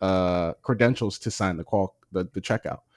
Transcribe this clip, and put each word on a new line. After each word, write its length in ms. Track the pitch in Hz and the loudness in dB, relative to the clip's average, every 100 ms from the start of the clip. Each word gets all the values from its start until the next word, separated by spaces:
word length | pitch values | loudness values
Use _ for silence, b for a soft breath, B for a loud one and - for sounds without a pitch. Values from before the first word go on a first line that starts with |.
uh, 520 | 95 92 90 90 85 - | 0 2 2 2 0 -4
credentials 580 | - 117 120 127 110 - | -4 4 4 4 -2 -4
to 120 | 117 | -8
sign 260 | - 95 85 | -2 -2 -2
the 60 | |
qual-, 320 | - 104 95 - _ | 0 0 0 -4 _
the, 160 | 92 90 | -4 -4
the 80 | 95 | -6
checkout. 380 | - 113 - - _ | -4 -4 -4 -10 _